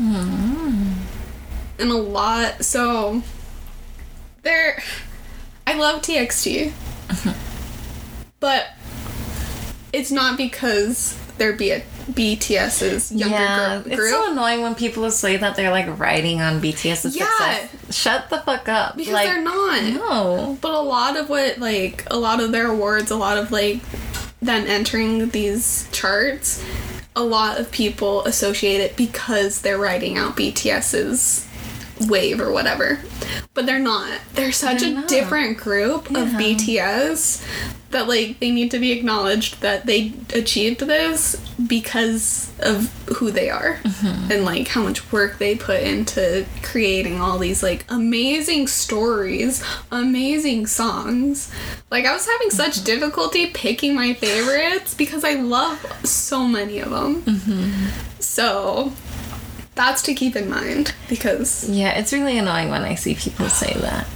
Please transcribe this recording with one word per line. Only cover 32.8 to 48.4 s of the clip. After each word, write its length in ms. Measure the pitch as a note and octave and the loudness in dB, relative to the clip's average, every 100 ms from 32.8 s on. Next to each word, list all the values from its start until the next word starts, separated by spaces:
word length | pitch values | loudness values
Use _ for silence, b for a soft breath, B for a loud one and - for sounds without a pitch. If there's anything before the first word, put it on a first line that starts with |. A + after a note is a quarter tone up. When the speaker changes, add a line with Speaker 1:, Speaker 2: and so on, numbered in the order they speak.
| - C#4+ - B B B - | 0 0 -4 B B B -6
Speaker 2:
But 120 | - B3+ | -2 0
they're 120 | C4+ | 2
not. 400 | C4 G#3 - - - | 2 0 -2 -8 -4
They're 160 | C4+ C4+ | -2 0
such 280 | - C#4 B3 | 2 2 2
Speaker 1:
They're 100 | D#4+ | 2
Speaker 2:
a 40 | |
Speaker 1:
not. 140 | C#4 D#4+ | 0 2
Speaker 2:
different 480 | C4+ F#3 D4+ A#3+ A3+ | 2 4 2 0 -2
group 520 | G#3+ G3+ A3 D#4 - | 0 2 2 0 0
of 220 | C#4 A#3 | 0 2
Speaker 1:
Yeah. 60 | A3 | 2
Speaker 2:
B 160 | G#3+ A3 | 2 2
T 220 | A3 A3 | 2 2
S 640 | F#3 A3 D4+ D#4+ - - B B B B - | 2 2 0 0 -2 -2 B B B B -6
that, 180 | B3+ A3+ | -2 2
like, 320 | A#3 A3 B3+ | 2 0 0
they 100 | A#3+ | 0
need 220 | A#3+ A#3+ | 2 2
to 80 | B3 | 2
be 100 | B3 | 2
acknowledged 720 | A#3 A#3 G#3+ G3 G#3+ - - | 2 2 2 2 2 0 -2
that 260 | G3+ G3 A#3+ | 0 0 2
they 260 | G#3+ G#3+ - - | 2 2 -4 -4
achieved 460 | A#3 A3 - G#3+ A#3+ | 0 0 2 0 0
this 560 | C#4 D#4 E4 D#4 - - - - | 2 2 2 0 0 -2 -6 -4
because 840 | A#3 A#3 - A3+ A3+ A3 - - - - | 0 0 0 0 2 2 0 -2 -4 -2
of 340 | - G#3 A3+ - - A#3 | 0 2 0 -4 -4 -2
who 120 | A3 | 0
they 180 | F#3 - | 0 0
are 300 | - - E4 | 0 -2 -2
Speaker 1:
Mm-hmm. 480 | G#3+ F#3+ G3 F#3 F#3 | -2 0 0 0 0
Speaker 2:
and, 120 | G#3 | 2
like, 220 | F#3 E3 B3+ | 2 0 0
how 160 | A#3+ | 0
much 300 | F#3+ - - | 0 -2 -2
work 260 | G#3+ G3+ - | 2 2 2
they 160 | G#3 | 0
put 260 | A3 - F#3 | 0 0 0
into 640 | F#3+ G3+ A3 - F3+ F#3+ F#3+ - | 2 0 0 0 2 2 -2 -6
creating 560 | - A#3+ G3+ F#3+ F#3 F3+ | -4 0 2 2 0 0
all 180 | F#3 F#3 | 0 0
these, 240 | F3+ F#3+ | 0 0
like, 220 | F#3+ F3 - | 0 -2 -2
amazing 800 | A#3+ A3+ A#3 C4 D4+ | 0 2 2 2 0